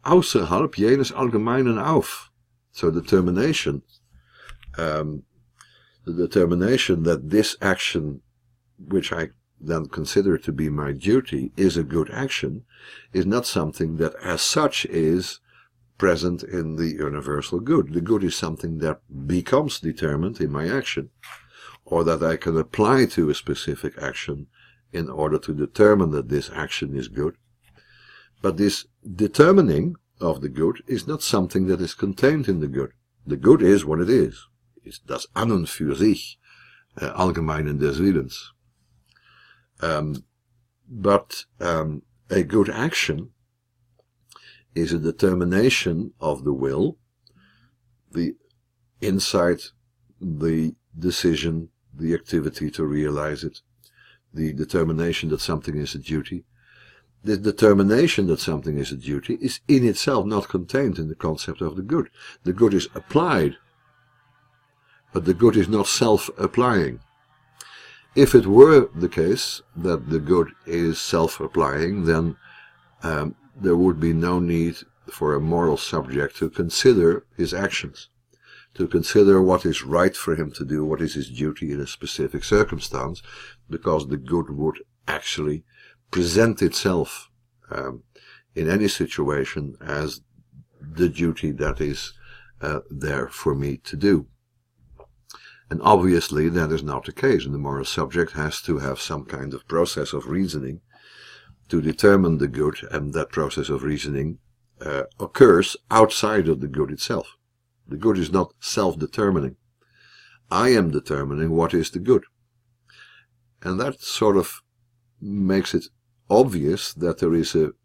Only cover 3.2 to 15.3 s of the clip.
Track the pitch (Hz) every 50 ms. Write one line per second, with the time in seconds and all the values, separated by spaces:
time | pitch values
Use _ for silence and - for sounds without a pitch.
3.2 | 90 90 87 95 123 160 156 - - 78 71 69 - _ _ _ _ _ _ -
4.2 | _ _ _ _ - - - - - - - - 82 80 78 76 78 76 73 73
5.2 | - _ _ _ _ _ _ _ - _ _ _ _ _ _ _ - - 82 85
6.2 | 87 82 - 104 90 85 87 87 92 110 131 123 - - 92 82 80 85 82 69
7.2 | 65 78 92 107 104 - - - - 98 92 - - - - 87 76 76 69 65
8.2 | _ _ _ _ _ _ _ _ _ _ _ _ 90 73 95 92 - - 85 82
9.2 | 80 73 _ _ _ _ _ _ 76 76 82 80 78 69 - 82 76 - - 101
10.2 | 98 98 82 76 - - 76 67 78 76 76 73 73 71 71 67 69 98 113 135
11.2 | 127 - 78 69 65 - - - 98 92 80 85 78 65 80 85 78 - - 120
12.2 | 139 131 - - - 65 - 117 - _ _ _ - - - - - _ - 92
13.2 | 87 95 107 123 117 - - 92 78 78 - - 85 80 82 78 82 80 - -
14.2 | - 92 85 78 - - - 156 151 143 - - - - - 82 80 78 85 92
15.2 | 92 -